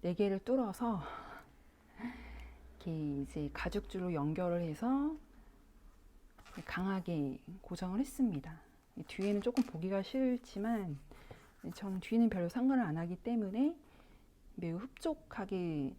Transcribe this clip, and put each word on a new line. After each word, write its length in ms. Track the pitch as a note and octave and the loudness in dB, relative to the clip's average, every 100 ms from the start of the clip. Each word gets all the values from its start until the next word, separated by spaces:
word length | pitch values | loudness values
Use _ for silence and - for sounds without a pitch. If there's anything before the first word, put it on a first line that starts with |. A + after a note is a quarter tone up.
네 120 | F3 | 0
개를 260 | F3 G3+ F#3+ | 2 4 2
뚫어서 600 | - C4 A3+ F#3+ A#3+ G3+ C#3+ - - - - - - - - - A#3 - - - - - - - | 4 4 4 0 0 0 -2 -8 -10 -14 -16 -20 -20 -20 -20 -10 -8 -8 -12 -12 -14 -16 -20 -10
이렇게 420 | - D#3+ D3+ C#3 | -6 -2 0 -2
이제 280 | C#3 D#3 C#3+ | -2 -2 -4
가죽줄로 600 | - D3+ G#3 - F#3+ F3+ | -2 -2 -2 -4 -4 0
연결을 480 | D#3+ D3 D#3+ F3+ F3 | 2 2 2 2 2
해서 540 | E3+ D3+ A#3 C4+ D4 D#4 - - - - - - - - - - - - - - - | 0 0 2 4 2 0 -10 -20 -20 -20 -20 -20 -20 -20 -20 -20 -20 -20 -16 -12 -6
강하게 720 | - F#3+ F#3+ F3+ E3 C#3 C3 - F#3 | -2 0 0 0 0 0 -2 -10 -14
고정을 380 | - F3 F#3 G3 | -10 -4 -2 0
했습니다. 600 | C#4 - B3+ D3+ D#3+ D#3+ - - - - | -2 2 2 2 -4 -12 -16 -20 -18 -12
이 80 | |
뒤에는 380 | D#3 - G3 G#3 | -10 -2 2 2
조금 220 | A3 B3+ | 2 2
보기가 380 | A#3+ D#3+ F#3 G3 | 2 0 0 0
싫지만 960 | F#3+ C4 C4 B3 - G3 G#3+ A#3 F#3 C#3+ - - - - - - E3 - | 0 2 4 2 -2 -4 0 0 0 -6 -10 -20 -18 -18 -18 -12 -10 -6
저는 240 | G3+ F#3+ | -4 -4
뒤는 300 | - A3+ A#3 | 2 6 6
별로 180 | G3 E3+ | 4 0
상관을 360 | B3 C4 C4 | 2 4 4
안 140 | G3+ D#3 | 4 0
하기 200 | E3+ F3+ | -2 -4
때문에 580 | - A#3+ G3 G#3+ C#4+ E4+ - - - - - - - - | 0 0 0 4 2 2 -12 -20 -20 -20 -20 -20 -16 -4
매우 220 | F3 E3+ | -2 -2
흡족하게 1160 | C4 - E4 D#4 - - G3 F#3+ F3 D3+ C3+ | -6 -4 -2 -2 -6 -8 -2 0 0 0 -2